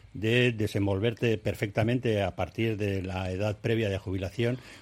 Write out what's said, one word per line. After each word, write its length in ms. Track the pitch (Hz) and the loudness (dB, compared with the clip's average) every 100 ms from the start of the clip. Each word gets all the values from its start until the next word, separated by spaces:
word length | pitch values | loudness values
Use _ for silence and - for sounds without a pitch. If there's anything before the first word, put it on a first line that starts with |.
| - | -16
de 400 | 98 110 123 123 | -4 2 4 4
desenvolverte 840 | 110 104 110 101 95 117 113 120 107 | 2 0 0 0 2 0 0 0 2
perfectamente 840 | 107 95 107 113 110 123 120 104 | 0 -2 -2 0 2 2 2 2
a 120 | 95 - | 0 0
partir 420 | 92 - 113 104 | -4 -2 -2 0
de 260 | 101 98 | -2 -2
la 260 | 92 92 92 | -4 -4 -4
edad 260 | 92 107 104 | -2 -2 -2
previa 300 | 110 113 104 | 0 0 0
de 80 | 95 | -2
jubilación, 600 | - 95 92 - 117 127 - - | -4 -6 -4 -2 -2 -2 -8 -20